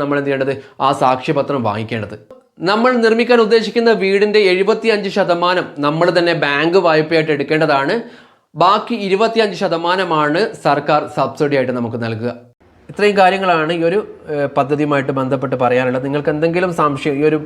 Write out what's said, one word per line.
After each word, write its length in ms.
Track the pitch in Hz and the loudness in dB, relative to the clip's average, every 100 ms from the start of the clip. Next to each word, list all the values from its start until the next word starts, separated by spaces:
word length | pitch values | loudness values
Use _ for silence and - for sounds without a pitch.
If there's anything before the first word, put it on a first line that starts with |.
നമ്മൾ 140 | 143 143 | -2 -2
എന്ത് 120 | 139 | -2
ചെയ്യേണ്ടത്, 240 | 135 135 127 - - 135 | -2 -2 -4 -8 -2 0
ആ 40 | 139 | 2
സാക്ഷ്യപത്രം 600 | 135 131 - 143 135 139 110 | 2 0 -2 -2 -2 -2 -2
വാങ്ങിക്കേണ്ടത്. 460 | 104 110 117 95 107 - - _ - 165 | -4 -6 -6 -8 -12 -20 -20 _ -6 -2
നമ്മൾ 220 | 214 254 247 226 | 2 2 2 2
നിർമ്മിക്കാൻ 340 | 226 240 240 214 | 2 2 2 4
ഉദ്ദേശിക്കുന്ന 440 | 226 202 240 233 214 | 2 2 0 2 2
വീടിൻ്റെ 380 | 190 196 208 214 190 | 2 2 2 2 2
എഴുപത്തിയഞ്ച് 580 | 185 196 220 220 208 196 208 | 2 0 0 0 0 0 -2
ശതമാനം 500 | 180 170 175 180 - - 147 | 0 0 0 0 -4 -2 -2
നമ്മൾ 200 | 156 175 175 | 2 2 2
തന്നെ 180 | 170 165 143 | 2 0 0
ബാങ്ക് 340 | 143 160 190 175 | 0 2 2 4
വായ്പയായിട്ട് 480 | 156 156 165 156 143 | 2 2 0 0 -2
എടുക്കേണ്ടതാണ്. 580 | 135 156 156 139 139 233 233 - - _ _ 151 | 0 0 2 2 0 -2 -6 -18 -20 _ _ 0
ബാക്കി 320 | 175 214 - 233 196 | 2 2 -2 -6 -2
ഇരുപത്തിയഞ്ച് 500 | 190 226 226 214 170 | 0 2 0 -2 -2
ശതമാനമാണ് 760 | 190 165 170 185 180 156 147 160 220 - | -4 -2 -2 0 0 0 0 0 -2 -2
സർക്കാർ 380 | 156 143 147 151 147 - | 0 0 0 0 0 -4
സബ്സിഡി 380 | 131 - 147 139 | -4 -2 0 0
ആയിട്ട് 160 | 127 123 | 0 -4
നമുക്ക് 180 | 117 117 113 | -6 -6 -6
നൽകുക. 260 | 110 120 117 - _ _ _ - | -6 -8 -8 -16 _ _ _ -12
ഇത്രയും 240 | 156 208 196 | -2 0 4
കാര്യങ്ങളാണ് 540 | 185 190 190 165 156 170 | 4 4 0 0 0 0
ഈ 40 | 165 | 0
ഒരു, 100 | 202 - - - | -2 -4 -12 -8
ഏ, 40 | 147 143 - | -4 -2 -2
പദ്ധതിയുമായിട്ട് 560 | 135 147 151 143 135 135 | 0 0 0 0 0 -2
ബന്ധപ്പെട്ട് 380 | 131 131 135 127 | -2 -2 -4 0
പറയാനുള്ളത്. 420 | 123 123 127 131 139 | 2 2 0 -2 -4
നിങ്ങൾക്ക് 240 | 147 156 | -4 -2
എന്തെങ്കിലും 380 | 151 165 170 185 165 | -2 0 0 -2 0
സംശയം, 340 | 151 139 156 139 | 0 0 -4 0
ഈ 20 | 151 | 0
ഒരു 100 | 151 | 0